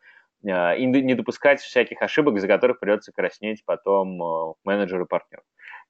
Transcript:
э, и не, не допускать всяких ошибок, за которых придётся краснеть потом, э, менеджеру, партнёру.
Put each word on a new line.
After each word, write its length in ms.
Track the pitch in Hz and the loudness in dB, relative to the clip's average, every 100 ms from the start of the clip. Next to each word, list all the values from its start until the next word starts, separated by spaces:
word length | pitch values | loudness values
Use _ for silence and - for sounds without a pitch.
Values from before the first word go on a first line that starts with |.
| - - _ _ 101 | -16 -20 _ _ -4
э, 320 | 92 87 87 | 0 0 0
и 60 | 127 | 2
не, 140 | 135 | 2
не 120 | 131 120 | 2 0
допускать 460 | 113 - 143 139 | -2 0 2 2
всяких 400 | - 127 113 - | 0 0 0 -2
ошибок, 380 | 104 - 143 104 | -2 0 2 0
за 80 | 98 | 2
которых 320 | 95 123 120 | 4 2 2
придётся 320 | 98 104 - | 0 0 -2
краснеть 500 | - 90 - 107 107 - | -4 -4 -4 -8 -6 -6
потом, 560 | 87 98 98 95 90 | -4 0 0 0 -4
э, 300 | 85 82 80 - 98 | -6 -4 -6 -8 -4
менеджеру, 400 | 101 92 92 85 | -2 -2 -4 -2
партнёру. 360 | 90 - - _ _ - - | -4 -6 -18 _ _ -20 -20